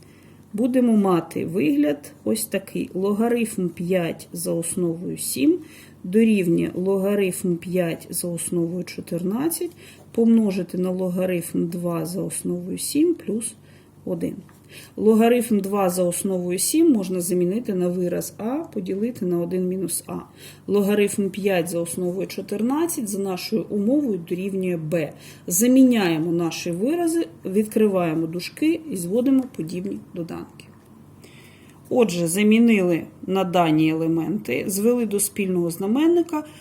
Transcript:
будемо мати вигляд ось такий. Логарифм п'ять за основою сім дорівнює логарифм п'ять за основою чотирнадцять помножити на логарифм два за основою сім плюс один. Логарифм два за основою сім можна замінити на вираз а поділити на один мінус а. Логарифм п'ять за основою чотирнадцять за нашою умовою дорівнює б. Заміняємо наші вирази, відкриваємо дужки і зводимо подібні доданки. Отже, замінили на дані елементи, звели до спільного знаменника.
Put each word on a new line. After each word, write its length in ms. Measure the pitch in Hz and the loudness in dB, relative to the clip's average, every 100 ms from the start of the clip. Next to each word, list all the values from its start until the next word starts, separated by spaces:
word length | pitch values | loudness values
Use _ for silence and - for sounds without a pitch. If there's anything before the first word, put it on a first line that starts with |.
| - - - - - | -20 -20 -20 -20 -10
будемо 440 | 214 247 254 240 220 | -2 2 4 4 4
мати 480 | 190 170 165 - 160 | 6 2 0 -6 -4
вигляд 680 | 175 294 285 294 285 - - | 0 2 2 2 0 -8 -8
ось 220 | 214 220 - | -4 -2 -2
такий. 440 | 196 - 180 - | -6 -6 -8 -6
Логарифм 720 | 185 196 208 233 240 220 - 180 | -2 -2 0 0 0 0 -2 -4
п'ять 600 | - 175 185 165 156 - | -4 0 0 0 -6 -12
за 180 | 175 175 | -8 -4
основою 640 | 170 165 - 175 165 180 160 | -4 -4 -2 -2 -4 -8 -8
сім 420 | - 247 285 349 - - - - | -6 2 2 2 -4 -20 -20 -16
дорівнює 680 | 180 208 226 208 170 170 170 - | 0 4 4 4 4 2 0 -2
логарифм 800 | 185 196 190 202 190 180 185 170 | -2 0 0 2 0 -2 -2 -4
п'ять 520 | 180 180 170 165 - | -2 -2 0 -4 -8
за 180 | 175 175 | -8 -6
основою 560 | 170 - 175 165 180 | -6 -4 -2 -2 -4
чотирнадцять 880 | 175 - - 170 180 226 320 330 349 - - - - | -8 -12 -8 -4 -2 -2 -2 -4 -8 -10 -20 -20 -6
помножити 640 | - 226 226 208 190 175 180 | 2 6 6 4 0 -4 -4
на 120 | 185 | -2
логарифм 760 | 185 185 180 185 175 165 180 175 | -2 -2 -2 -2 -2 -2 -4 -2
два 380 | 175 175 170 160 | -2 -4 -4 -4
за 160 | 180 | -6
основою 560 | 165 - 180 175 180 180 | -6 -6 -6 -6 -6 -8
сім 360 | - 285 339 | -4 2 2
плюс 420 | 330 - 214 - - - - - - - | 0 -4 -4 -6 -12 -20 -20 -20 -14 -8
один. 300 | 175 - - - - - - - - | -6 -6 -8 -16 -20 -20 -20 -16 2
Логарифм 640 | 202 220 233 247 226 208 | 4 6 6 4 2 0
два 300 | 190 202 185 | 2 0 0
за 140 | 180 | 2
основою 560 | 175 175 196 185 175 185 | 0 0 -2 -2 -2 -2
сім 320 | - 311 330 | 0 4 6
можна 300 | 226 185 185 | 4 2 -2
замінити 520 | 175 180 175 208 240 | 0 0 2 0 -2
на 140 | 185 180 | 0 0
вираз 460 | 180 180 175 170 - | 0 -2 -2 -6 -8
а 180 | 214 285 330 | -4 -4 -6
поділити 520 | 214 180 190 233 247 180 | -8 -6 -4 -4 -2 -2
на 140 | 170 | 0
один 280 | 170 185 180 | -2 -2 -2
мінус 360 | 185 170 - - | -2 -4 -6 -8
а. 80 | 180 - - - - - | -12 -12 -20 -20 -16 0
Логарифм 600 | 202 196 208 202 - 196 | 2 4 2 2 0 -4
п'ять 400 | 190 196 185 170 | -2 0 0 0
за 100 | 170 | -4
основою 480 | 170 - 180 185 170 | -4 -4 -4 -4 -6
чотирнадцять 840 | - 185 202 226 294 339 - 214 | -8 -8 -4 -2 0 -2 -4 -6
за 100 | 202 | -4
нашою 460 | 196 185 - 214 170 | -4 -6 -4 -4 -2
умовою 500 | 208 202 294 277 185 165 | -2 2 2 0 -4 -4
дорівнює 480 | 175 196 190 185 175 | -6 -4 -2 -2 -2
б. 340 | 156 170 147 - - - - | -2 -2 -2 -8 -20 -16 -4
Заміняємо 840 | 175 240 262 254 233 180 165 170 | 2 4 8 6 6 2 2 0
наші 400 | 170 170 156 180 | 0 -2 -4 -6
вирази, 560 | 170 233 349 339 330 - - 180 | -2 -2 0 0 -2 -4 -8 -2
відкриваємо 800 | 190 214 220 214 190 170 156 165 | 0 2 2 4 4 0 0 -2
дужки 520 | 175 - - 302 330 320 | -6 -10 -2 0 0 -4
і 60 | 190 | -8
зводимо 460 | 175 220 254 269 240 - | -2 0 4 2 2 -8
подібні 440 | 160 180 196 202 - | -8 -6 -6 -8 -10
доданки. 520 | 180 170 170 - - - - - - - - - - - - - - - | -10 -8 -10 -12 -20 -20 -20 -20 -20 -20 -20 -20 -20 -20 -20 -20 -20 -2
Отже, 380 | 247 220 175 170 | 2 2 2 -2
замінили 760 | 190 214 220 233 208 180 175 175 - - | 2 4 6 6 4 4 0 -4 -12 -4
на 160 | 190 | -2
дані 460 | 185 180 165 156 156 | 2 2 4 4 2
елементи, 720 | 160 160 165 160 - - 127 - | 2 0 0 -2 -4 -4 -4 -2
звели 380 | 190 220 247 220 | 0 2 2 0
до 140 | 202 | -2
спільного 500 | - - 190 180 170 | -2 -2 -2 0 -2
знаменника. 720 | 165 196 247 330 349 330 302 302 - | -2 0 2 4 4 2 -4 -8 -18